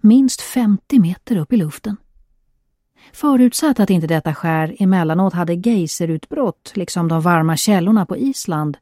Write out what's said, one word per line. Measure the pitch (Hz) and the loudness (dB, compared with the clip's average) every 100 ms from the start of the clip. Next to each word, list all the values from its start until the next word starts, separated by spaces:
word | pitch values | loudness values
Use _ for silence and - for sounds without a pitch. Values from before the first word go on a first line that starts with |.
minst | 214 247 262 - | 6 6 4 -2
femtio | - 254 220 196 _ 269 | -8 -2 0 0 _ 2
meter | 170 185 - 220 | 2 -2 -4 -4
upp | 151 | 0
i | 240 | 0
luften. | 156 - 214 202 _ _ _ _ _ _ _ _ _ _ _ | -2 -6 -12 -12 _ _ _ _ _ _ _ _ _ _ _
Förutsatt | - 294 262 247 - 311 262 | -4 0 4 4 2 -2 0
att | 202 | 2
inte | 180 160 | 2 0
detta | 160 160 | -2 -2
skär | 147 170 160 160 - | -4 -2 -2 -2 0
emellanåt | 190 185 160 160 190 | 2 2 0 0 0
hade | 175 170 | -2 -4
geyserutbrott, | 175 208 226 165 - 165 160 - 302 240 - - - | -2 0 0 -2 -4 -4 -4 -6 -4 -4 -6 -10 -8
liksom | 175 - 165 | -6 -4 -2
de | 165 | 0
varma | 165 170 160 156 | 2 2 0 -2
källorna | - 202 170 220 180 | 0 0 2 0 0
på | - | -4
Island | 269 269 - 156 151 139 | -6 -6 -6 -6 -6 -8